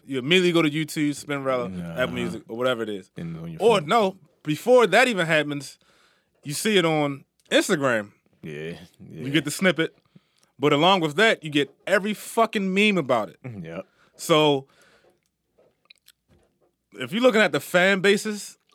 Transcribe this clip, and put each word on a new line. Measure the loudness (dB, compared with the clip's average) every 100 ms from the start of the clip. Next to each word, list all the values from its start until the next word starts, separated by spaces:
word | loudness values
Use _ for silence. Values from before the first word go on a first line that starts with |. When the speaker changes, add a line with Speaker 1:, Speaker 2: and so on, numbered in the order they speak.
| -6
Speaker 1:
you | -6
immediately | 2 2 4
go | 2
to | 0
YouTube, | -2 -6 -4 -4 -4
Spinrilla, | -8 -6 -2 -2 -4 -8
Speaker 2:
Yeah, | -10
Speaker 1:
Apple | -6
Speaker 2:
uh-huh. | -4
Speaker 1:
Music, | -4 -6 -8 -12
or | -4
whatever | -2 -2
it | -4
is. | -8 -12 -14
Speaker 2:
And | -12 -12
on | -12
your | 0
Speaker 1:
Or | 2 2
Speaker 2:
phone. | 2
Speaker 1:
no, | 2 2 -2 _ _
before | -8 -4 4 6 6
that | 4 4
even | 2 0
happens, | 0 0 -8 -10 -20 _ _ _ _ _ _
you | -10
see | -4 2 2
it |
on | 4 0 -2 -4 _ _ _
Instagram. | 0 2 0 2 0 -2 _ _ _
Speaker 2:
Yeah, | -14
yeah. | -10 -10 -12 -18 _ -18
Speaker 1:
You | -12 -4
get | -4
the | -4
snippet. | 0 0 0 -4 _ _ _ _ _ _ _
But | 0
along | 4 4 4
with | 0 2
that, | 2 2
you | -2
get | -2 -2 _ -2
every | 0 0
fucking | -8 -6 -2 0 0 -2
meme | 2 2 2
about | 0 -2 -2
it. | -10
Speaker 2:
Mm, | -16 -14
yep. | -12 -12 -14 _ _
Speaker 1:
So, | _ 0 2 4 0 -4 _ _ _ _ _ _ _ _ _ _ _ _ -20 _ _ _ _ _ _ _ _ _
if | -12 -8
you're | 2
looking | 2 4
at | 2
the | 0
fan | 0 2 4 4
bases, | 2 2 -2 -10 -12 -20
<laughs> | _